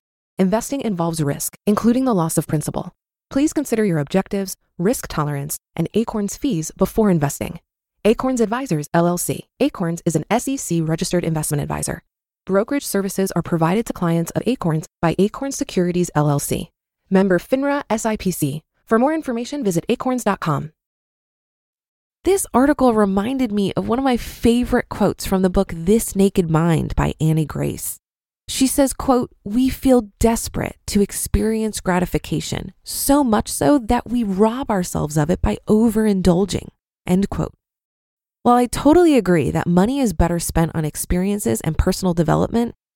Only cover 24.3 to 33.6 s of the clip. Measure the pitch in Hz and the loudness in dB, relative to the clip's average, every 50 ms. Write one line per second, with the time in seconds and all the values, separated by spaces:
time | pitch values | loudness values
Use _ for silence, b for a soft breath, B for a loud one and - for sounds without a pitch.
24.3 | - - - 240 233 247 247 - 254 233 - - - - 214 165 - - - - | -6 0 2 4 4 4 2 0 0 0 -2 -2 -2 0 0 0 0 -2 -4 -2
25.3 | 190 190 190 185 180 202 196 - 180 165 165 175 214 226 - - - 196 196 202 | 0 2 2 2 2 0 0 -2 -4 -4 0 2 2 2 2 0 0 2 2 2
26.3 | - 190 180 160 160 156 165 170 165 143 - - - - 143 147 - - 156 156 | 4 2 0 2 2 2 2 2 2 2 0 -2 -2 -2 -2 -2 0 0 0 2
27.3 | 160 160 156 143 - 139 143 143 123 - - - - - _ _ _ _ _ _ | 2 2 0 -2 -4 -6 -4 -6 -6 -6 -10 -12 -12 -14 _ _ _ _ _ _
28.3 | _ _ _ - - - 269 254 - - 277 262 - - - - 262 247 240 - | _ _ _ -8 -2 0 0 2 2 2 2 2 0 -2 0 2 2 2 0 -4
29.3 | _ _ - 202 202 247 262 262 - - - 269 254 247 214 202 _ - - 226 | _ _ -10 -4 -2 0 0 0 0 0 2 4 4 4 4 0 _ 0 2 2
30.3 | 233 226 - - - - - - - _ _ - - 202 202 - - - - - | 2 0 -2 -6 -6 -6 -6 -6 -8 _ _ -2 0 0 0 0 -2 -6 -4 -2
31.3 | - 202 208 220 220 220 220 220 208 - - 190 175 180 185 - - 151 - - | 0 0 0 0 0 -2 -2 -4 -4 -4 -2 0 0 0 0 0 -2 -4 -4 -4
32.3 | 165 147 156 - - - - - - _ _ - - - - - 277 285 285 240 | -6 -6 -4 -6 -6 -8 -8 -10 -16 _ _ -10 -8 -4 0 2 4 4 4 2
33.3 | 214 214 - - - - | 2 0 0 -2 -2 0